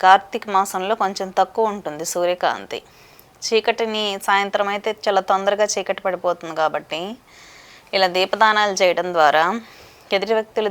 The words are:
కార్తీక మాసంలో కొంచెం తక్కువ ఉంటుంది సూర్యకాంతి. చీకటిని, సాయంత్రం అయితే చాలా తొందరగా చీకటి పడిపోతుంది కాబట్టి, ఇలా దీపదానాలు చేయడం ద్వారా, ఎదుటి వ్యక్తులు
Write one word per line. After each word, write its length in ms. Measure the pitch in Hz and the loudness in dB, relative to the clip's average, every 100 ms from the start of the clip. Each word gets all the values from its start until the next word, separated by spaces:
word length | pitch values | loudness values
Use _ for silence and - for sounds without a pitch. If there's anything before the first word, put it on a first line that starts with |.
కార్తీక 460 | 185 190 - 226 214 190 | 6 6 4 -10 -2 0
మాసంలో 380 | 196 190 190 220 | 0 -2 -2 -2
కొంచెం 240 | 190 196 190 190 | -2 -4 -4 0
తక్కువ 340 | 190 - 220 | 0 0 -2
ఉంటుంది 320 | 202 165 151 170 | -2 -8 -8 -6
సూర్యకాంతి. 680 | 180 175 180 170 107 98 113 - - - - - - - | -2 -2 0 -2 -4 -8 -12 -12 -20 -20 -20 -20 -12 -2
చీకటిని, 580 | 220 220 226 226 214 208 196 - | 0 0 -2 -2 -4 -4 -4 0
సాయంత్రం 400 | 202 202 202 202 | 0 0 -2 -2
అయితే 160 | 202 220 214 226 | -4 -6 -4 0
చాలా 160 | 196 190 | 0 2
తొందరగా 340 | 190 196 208 208 | 0 0 0 0
చీకటి 280 | - 185 190 190 | -2 -4 -4 -4
పడిపోతుంది 500 | 180 180 175 165 160 | -4 -4 -4 -6 -2
కాబట్టి, 400 | 156 147 147 160 185 247 _ - - - - - - 196 | -2 -2 -8 -10 -10 -12 _ -20 -20 -20 -20 -20 -6 0
ఇలా 120 | 185 180 | 0 2
దీపదానాలు 560 | 190 - 220 214 208 190 | 0 2 4 4 0 2
చేయడం 260 | 185 170 180 175 | 2 2 0 4
ద్వారా, 260 | 151 151 165 226 226 - - - - 196 | 4 4 2 -2 -10 -20 -20 -20 -4 -2
ఎదుటి 180 | 202 226 | 0 -2
వ్యక్తులు 320 | 220 - 214 | -2 -2 -2